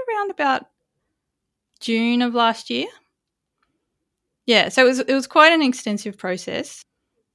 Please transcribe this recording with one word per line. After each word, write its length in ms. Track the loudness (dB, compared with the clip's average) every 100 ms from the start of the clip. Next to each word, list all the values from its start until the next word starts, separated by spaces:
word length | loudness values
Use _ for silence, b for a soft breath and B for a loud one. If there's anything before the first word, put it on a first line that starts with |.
| -6
around 240 | -4 -6
about 360 | -4 -2 -2 -6 _ _ _ _ _ _ _ _ _ _ _
June 420 | -4 0 0 0
of 140 | 0 2
last 340 | 0 0 -6
year. 180 | -6 -8 -12 _ _ _ _ _ _ _ _ _ _ _ _ _ _ 0
Yeah, 240 | 2 2
so 140 | 4 4
it 20 |
was, 120 | 4
it 140 | 0
was 140 | -2 0
quite 260 | 4 6
an 80 | 6
extensive 560 | 2 -2 -4 -6 -8 -10
process. 640 | -8 -6 -6 -8 -8 -14 -20 _ _ _ _